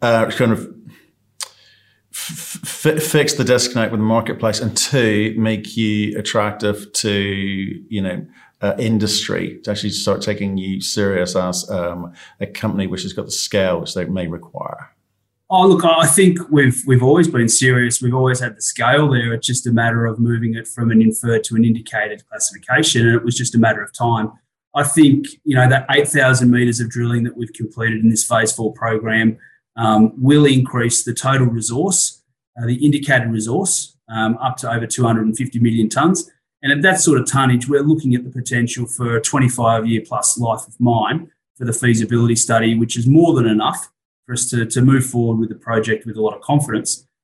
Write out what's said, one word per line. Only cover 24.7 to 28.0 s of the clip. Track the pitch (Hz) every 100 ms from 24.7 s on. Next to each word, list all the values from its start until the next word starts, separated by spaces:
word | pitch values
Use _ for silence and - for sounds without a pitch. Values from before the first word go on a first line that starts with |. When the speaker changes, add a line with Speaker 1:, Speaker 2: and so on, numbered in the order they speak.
Speaker 2:
I | 143
think, | 143 165 143 - - -
you | 151 127
know, | 127
that | 135 -
eight | 143 147
thousand | 147 131 127 123
metres | 120 120 117
of | 113
drilling | 123 120 120 117
that | 120
we've | 110
completed | - 107 117 113 110